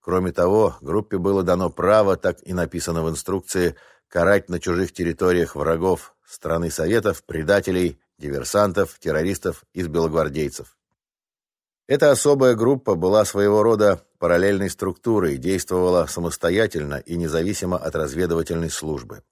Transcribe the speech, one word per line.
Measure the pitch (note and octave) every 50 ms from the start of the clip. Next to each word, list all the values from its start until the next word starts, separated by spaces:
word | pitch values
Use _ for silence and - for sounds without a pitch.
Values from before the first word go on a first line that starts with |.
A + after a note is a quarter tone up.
Кроме | _ - F2 F#2 F#2 F2+ -
того, | - F2 F2+ G2 A2 A2 F#2+ D#2+ -
группе | - C2+ E2 G#2 G#2 _ - F#2+
было | F2 G2 G2 G2 F#2
дано | F2 F2+ F2 F#2 F2
право, | D#2 - E2+ F#2 G#2 A2 G#2 G2 F#2+
так | - - F#2+ F2 - -
и | - F#2
написано | F2+ F2 D#2+ - F2 - - E2 E2 D#2+
в | E2
инструкции, | D#2+ D2 - - F#2 G2 - - - F#2+ F2+ F2 D#2+ _ _ _ _ _ _ _
карать | - F2 E2+ F#2 G2+ G2+ - -
на | F2 E2+
чужих | - F#2 F2 F2 F#2+ - -
территориях | - F2+ E2 D#2+ - G2 F2+ F2+ F2+ E2+ D#2 -
врагов | C#2+ D2 D2+ E2 E2 E2+ F#2+ F2+ D#2+ - - _ _ _
страны | _ - - - D#2+ D#2+ E2 E2+ E2
Советов, | D#2 - D#2 E2 G#2+ A#2 G#2 G#2+ E2 - _
предателей, | - - D#2 D#2+ D2+ G2+ G2+ F2+ - F2+ F2+ F2+ E2+ C2+ _ _ _ _ _
диверсантов, | - D2 C#2 C#2 C2 - - G2+ G#2 G2+ E2+ G2 F#2+ D#2+ - _
террористов | - E2+ D2+ D2+ D#2+ F#2 G2 F#2 - F#2 E2 - _ _ _
из | F2 F2+ E2
белогвардейцев. | D2+ E2+ E2 D#2+ D#2 E2 D#2+ D2+ C#2 D2+ D2+ D2 - - C2 - _ _ _ _ _ _ _ _ _ _ _ _ _ _ _ _ _ _ _ _ _ _ _
Эта | - C3 C#3 D3 D3
особая | C#3 A#2+ - D3 D3 C#3 C3+ B2+ A#2+
группа | A2 A2+ A#2 C#3+ C3 - - G2+
была | E2+ E2+ F#2 G2 G#2+ G#2
своего | - - G2+ G2+ G#2 G#2 G#2+ G#2
рода | A2+ A2+ G#2 G#2+ G#2 F#2+ F2 _ _ _ _
параллельной | - E2+ F2 F2 F#2 G2+ G2+ F#2+ G2 F#2
структурой, | - _ G#2 F#2+ E2+ _ _ A#2+ A2+ G#2+ F2+ E2 C#2+ C2
действовала | B1+ F2+ G2 F2+ - - F#2 F2+ F2+ F2+ F2+ F2+ D#2+
самостоятельно | - - - F2 E2+ E2 - - E2+ F2+ G2+ A2+ G#2 - E2+ D2 C#2+ C#2+
и | D2 - - E2
независимо | E2+ E2+ D#2+ D2 E2 E2 F#2+ G2+ - - F2+ F2+ E2+
от | - D#2 C#2
разведывательной | D#2+ D#2 D2 C2 D#2+ F#2 F2 E2+ E2 E2 - F2 E2 E2 D#2+
службы. | D2+ - - D#2 D#2 C#2 A#1+ G#1 - - _ _